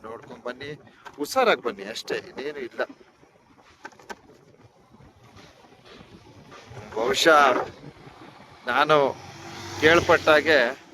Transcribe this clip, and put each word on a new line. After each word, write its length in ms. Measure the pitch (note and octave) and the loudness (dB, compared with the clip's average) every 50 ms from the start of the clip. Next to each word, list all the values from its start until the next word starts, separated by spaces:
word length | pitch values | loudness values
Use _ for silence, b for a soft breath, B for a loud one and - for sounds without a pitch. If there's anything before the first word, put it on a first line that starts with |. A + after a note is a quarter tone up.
| G#2 | -16
ನೋಡ್ಕೊಂಡ್ 400 | A2 A2+ A2 - C3 B2+ A#2+ A#2 | -16 -16 -16 -18 -20 -20 -16 -14
ಬನ್ನಿ, 280 | A#2+ B2 B2+ C#3 C#3+ D3+ D3 B B B B B B B | -14 -14 -12 -14 -16 -16 -18 B B B B B B B
ಹುಷಾರಾಗಿ 460 | - D3 C#3+ - B3+ B3+ A3 F3 B2+ | -10 -10 -4 0 0 2 2 2 0
ಬನ್ನಿ 220 | - A#2+ G#2+ G2 G2 | -2 -10 -10 -8 -12
ಅಷ್ಟೇ, 320 | G2+ A2+ - - - - | -14 -12 -14 -10 -8 -8
ಇನ್ನೇನು 440 | A2 - - - - B2+ D3 D3+ C#3+ | -8 -10 -12 -16 -12 -12 -12 -12 -12
ಇಲ್ಲ. 220 | C3 A2+ - - B2+ - - _ - _ _ _ _ _ _ _ _ _ _ _ _ _ _ _ _ - - _ - _ - _ _ _ - _ _ _ _ _ - - _ _ _ _ _ _ - - _ _ _ - _ - - - _ _ - - - _ _ - - - - - - - _ - - - - - - - - - - - G#2 G#2+ G#2 | -14 -14 -8 -8 -8 -8 -10 _ -20 _ _ _ _ _ _ _ _ _ _ _ _ _ _ _ _ -20 -20 _ -20 _ -20 _ _ _ -20 _ _ _ _ _ -20 -20 _ _ _ _ _ _ -20 -20 _ _ _ -20 _ -20 -20 -20 _ _ -20 -20 -20 _ _ -20 -20 -20 -20 -20 -20 -20 _ -20 -20 -20 -20 -20 -20 -20 -20 -20 -20 -20 -18 -12 -8
ಬಹುಶಃ 720 | G#2+ A2+ B2 C3 - - E3 D#3 D3 C#3+ C3 B2 - - - - - - - - - - - - - - - - - - - - - - | -6 -4 -2 -2 2 4 4 6 6 6 4 2 0 -4 -8 -12 -18 -20 -20 -20 -20 -20 -20 -20 -20 -20 -20 -20 -20 -20 -20 -20 -14 -8
ನಾನು 500 | B2 A#2+ C3 D3 D3+ D#3 D3 C#3 B2+ A#2 - - - - - - - - - - - - - | -4 0 0 2 4 4 2 2 0 -2 -6 -14 -20 -20 -18 -18 -16 -16 -16 -14 -14 -8 2
ಕೇಳ್ಪಟ್ಟಾಗೆ 960 | - D#3 E3 E3+ - - E3+ D3+ - E3 D#3 D3+ C#3 D#3 D#3 C#3 A#2+ A#2 C3+ - - - | 4 6 6 4 4 4 2 2 4 4 4 4 4 4 2 2 2 0 -2 -10 -18 -20